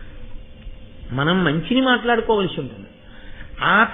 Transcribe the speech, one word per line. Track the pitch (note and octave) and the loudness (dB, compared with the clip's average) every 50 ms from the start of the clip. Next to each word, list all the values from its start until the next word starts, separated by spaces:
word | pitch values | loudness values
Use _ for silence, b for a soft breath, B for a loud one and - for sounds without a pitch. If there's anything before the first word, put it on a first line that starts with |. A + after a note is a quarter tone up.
| b b b b b b b - - - - - - - - - - - - - - - | b b b b b b b -12 -12 -12 -16 -16 -14 -14 -14 -14 -16 -18 -16 -14 -12 -6
మనం | A#2+ C3 C#3+ D#3 F3+ F#3+ F3+ | -2 0 2 4 4 4 4
మంచిని | D3+ C#3+ E3+ E3 - A#3+ C4 | 2 2 0 0 2 2 4
మాట్లాడుకోవలసి | C4 C4 B3 A#3 A#3 A#3+ A#3+ A3+ A3+ - A3+ G#3 G3 E3 - - | 4 4 2 2 4 2 2 2 4 2 2 2 2 0 -2 -4
ఉంటుంది. | C#3+ B2 - G2 F#2+ - - - B B B B B B B B B B B - | -6 -8 -8 -14 -16 -18 -20 -20 B B B B B B B B B B B 0
ఆ | C#3 D#3 F3+ G#3 A3+ A3+ | 2 4 6 6 6 4